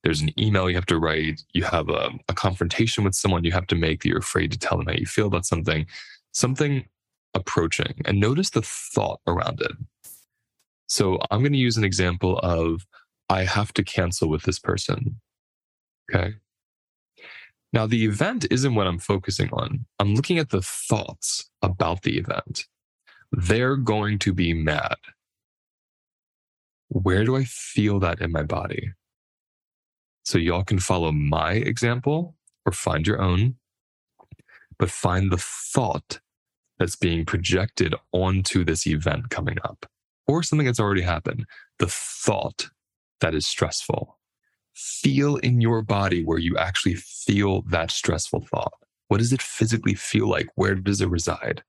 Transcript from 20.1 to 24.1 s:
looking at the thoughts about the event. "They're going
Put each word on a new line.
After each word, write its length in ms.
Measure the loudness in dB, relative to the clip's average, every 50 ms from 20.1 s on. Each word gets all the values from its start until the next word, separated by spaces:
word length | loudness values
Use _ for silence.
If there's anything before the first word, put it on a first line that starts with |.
| 2
looking 240 | 2 2 2 2
at 140 | 0 2 0
the 100 | 0 -2
thoughts 880 | -2 -2 -8 -10 -2 0 0 0 0 -6 -10 _ -6 -4 -4 -6 -8 _ _ _ -2
about 400 | -2 0 0 0 0 0 0 -2
the 140 | -2 -2 -2
event. 480 | -2 -2 -4 -6 -6 -8 -10 -10 -10 _ _ _ _ _ _ _ _ -20 -20 _ _ _
"They're 460 | -2 -2 2 2 2 4 4 2 2
going 420 | 2 0 0 0 2 2 0